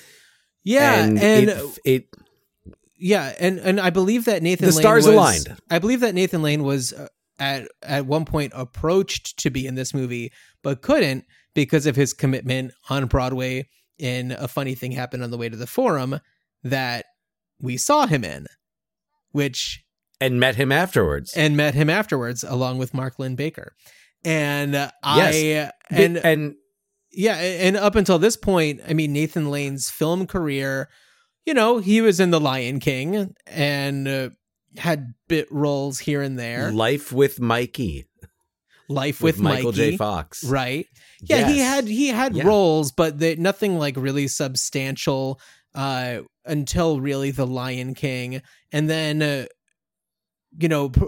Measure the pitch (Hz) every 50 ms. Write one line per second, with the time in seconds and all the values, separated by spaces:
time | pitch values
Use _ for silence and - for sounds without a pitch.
0 | - - - _ _ _ _ _ _ _ _ _ - 190 233 277 285 277 240 190
1 | - - 107 - 202 214 220 214 208 214 190 - 143 - - - - 139 131 131
2 | - _ - - _ _ _ _ _ _ _ _ - 85 - _ _ _ _ -
3 | 180 180 208 190 143 139 - - 175 185 190 175 - 185 185 202 185 180 170 190
4 | 185 190 226 247 226 240 208 175 160 170 185 - 196 185 160 156 156 156 220 233
5 | - 214 214 208 180 131 95 80 73 - - - _ - 170 170 175 220 254 247
6 | 247 226 180 180 190 180 - 165 156 147 147 151 143 135 139 139 123 127 - -
7 | 143 - _ _ _ _ _ - 139 139 139 135 113 - - _ - - 139 143
8 | 139 131 147 160 160 - - 156 143 131 - 135 127 - - - - 156 180 190
9 | 196 - - - - - - - - 151 127 131 131 131 127 127 127 - - 139
10 | 131 123 123 120 117 110 _ - - _ _ _ - 139 139 127 - - 294 311
11 | 202 143 131 135 - _ _ _ _ _ - 151 143 - - 156 139 151 120 139
12 | 143 - - - - 135 131 127 - 127 127 131 131 127 - _ _ - 135 139
13 | 135 113 - 135 127 127 131 127 127 127 127 131 139 _ _ _ _ _ _ -
14 | 156 127 123 127 123 123 127 - 139 123 - 151 139 131 131 - - 127 131 135
15 | 123 123 - 127 123 120 120 120 117 117 113 110 120 - - - 262 233 165 139
16 | 127 131 135 143 _ _ _ _ _ _ _ _ - 127 135 135 131 123 120 117
17 | - _ _ _ _ _ _ _ _ _ _ - - 123 120 123 - - 294 302
18 | - 233 156 135 107 82 - 69 71 - _ _ _ _ _ _ _ _ _ _
19 | _ _ _ _ _ _ - 147 143 139 127 - - - - - _ _ _ _
20 | _ _ _ - 135 131 127 123 127 131 120 120 139 131 135 156 180 190 - -
21 | 98 78 71 71 67 - - 175 151 151 147 147 147 151 123 143 156 147 165 208
22 | 208 - 160 135 120 120 127 - - - 127 127 131 127 127 127 127 123 - 131
23 | 131 131 - - 135 131 127 123 143 160 - - - - _ _ _ - - -
24 | _ _ _ _ - 165 160 156 147 147 143 143 143 143 143 139 143 131 - _
25 | - 139 147 151 185 165 156 156 156 156 151 151 147 135 - _ _ - 175 175
26 | 165 170 170 165 - 165 156 151 151 147 143 - _ _ _ _ _ _ _ _
27 | _ _ - 190 185 226 202 156 175 185 185 165 185 185 196 208 202 202 196 220
28 | 190 - 185 160 165 226 226 - - 208 190 175 160 151 143 - - - 160 160
29 | 156 147 143 147 156 156 - 170 151 143 143 143 143 139 139 139 - - - -
30 | 156 156 175 185 190 175 - 190 165 147 139 135 139 139 135 135 135 - _ _
31 | _ _ _ _ _ _ _ _ - 320 311 254 220 226 240 233 185 190 214 226
32 | 226 220 180 165 190 175 170 160 151 139 131 131 123 120 135 139 - 147 135 127
33 | 135 160 196 214 196 185 - _ _ - - 165 143 143 143 139 139 139 139 139
34 | 135 135 135 135 131 123 - _ _ _ _ _ _ _ - - - 170 160 147
35 | 131 123 117 _ _ - 170 156 - - - 143 147 147 143 139 139 143 131 -
36 | - - 147 143 139 139 135 123 120 117 117 123 120 113 107 110 110 120 139 143
37 | 143 - 127 127 139 135 - - 123 117 113 120 123 123 - - 127 92 71 67
38 | - _ _ _ - - _ _ _ _ _ _ _ _ _ _ _ - 139 135
39 | 135 147 - - 170 160 160 190 202 151 139 127 127 120 104 98 113 110 175 190
40 | 110 104 98 82 78 - - - - 123 135 135 127 123 131 156 - _ _ _
41 | _ _ _ - - - 311 254 - 277 294 285 262 254 277 277 254 208 214 240
42 | 285 277 240 220 262 269 208 - 147 196 214 208 196 170 156 160 151 135 - -
43 | 170 160 147 147 165 165 160 156 170 190 196 - 214 202 185 165 147 143 131 135
44 | 131 139 135 143 143 135 - - 147 135 131 123 - - - 139 135 135 139 -
45 | - 165 139 131 135 135 135 - - - - _ _ _ - 143 135 139 135 127
46 | 127 123 120 104 - - _ _ - - 156 151 139 - - 180 170 165 156 135
47 | 131 143 135 135 135 139 131 139 135 123 127 127 123 127 127 127 127 131 127 -
48 | - 139 127 127 123 123 131 127 - _ _ _ _ _ - 151 151 156 160 160
49 | 156 151 151 151 151 147 143 135 120 - - _ _ _ _ _ _ _ _ _
50 | _ _ _ _ _ _ _ _ _ _ - 160 160 165 160 147 143 135 127 -
51 | -